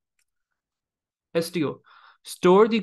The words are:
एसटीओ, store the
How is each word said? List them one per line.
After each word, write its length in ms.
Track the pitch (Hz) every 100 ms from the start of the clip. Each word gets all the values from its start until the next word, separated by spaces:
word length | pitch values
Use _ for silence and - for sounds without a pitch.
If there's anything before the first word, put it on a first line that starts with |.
| _ _ _ _ _ _ _ _ _ _ _ _ _
एसटीओ, 480 | 170 165 175 139 - _ _ _ _
store 420 | - - 180 190 220
the 140 | 226